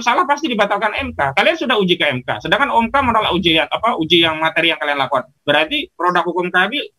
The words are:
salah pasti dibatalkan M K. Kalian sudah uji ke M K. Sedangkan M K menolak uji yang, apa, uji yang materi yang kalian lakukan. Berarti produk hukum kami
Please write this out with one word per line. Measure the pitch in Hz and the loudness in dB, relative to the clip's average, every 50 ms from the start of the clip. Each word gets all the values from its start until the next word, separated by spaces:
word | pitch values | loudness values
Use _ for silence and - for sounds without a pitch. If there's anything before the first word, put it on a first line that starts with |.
| 233 | 0
salah | 240 247 302 359 277 | 0 0 2 2 0
pasti | 285 285 311 | 0 -2 -2
dibatalkan | 285 247 208 208 196 208 202 220 214 208 - | -2 0 0 0 0 0 0 -2 -2 -4 -4
M | - - - - | -6 -6 -4 -4
K. | 143 139 135 | -2 -2 0
Kalian | - 208 294 349 330 | 2 2 2 2 0
sudah | 330 240 254 214 | 0 -2 0 2
uji | 196 175 175 170 | 2 2 0 0
ke | 170 147 131 | 0 -2 -2
M | 127 | -2
K. | 123 - 123 107 - | -4 -6 -6 -6 -2
Sedangkan | 156 175 214 277 262 | 0 0 0 2 2
M | 220 226 233 233 233 | 2 2 0 2 0
K | 277 | 0
menolak | 269 254 220 220 208 143 170 | 0 2 0 0 0 0 0
uji | 170 156 170 160 160 | 0 2 2 2 2
yang, | 147 | 0
apa, | 147 156 156 - 226 - - | 0 -2 -2 -2 -2 -2 -2
uji | 160 156 170 170 | 0 2 4 4
yang | 170 165 156 156 | 4 2 0 0
materi | 160 160 156 165 160 165 | -2 -2 0 0 0 0
yang | 160 151 | 0 -2
kalian | 151 147 143 139 | -2 -2 0 0
lakukan. | 135 127 143 127 123 - _ _ | 0 0 -2 -4 -4 -6 _ _
Berarti | - 143 143 147 160 - 277 302 277 - _ - | -2 2 2 2 2 0 -2 -4 -6 -6 _ -4
produk | 165 180 180 180 165 175 | -2 0 0 0 0 -2
hukum | 160 180 175 180 180 | -2 -4 -2 0 2
kami | 180 185 202 247 294 233 - _ | 2 2 0 0 -6 -8 -8 _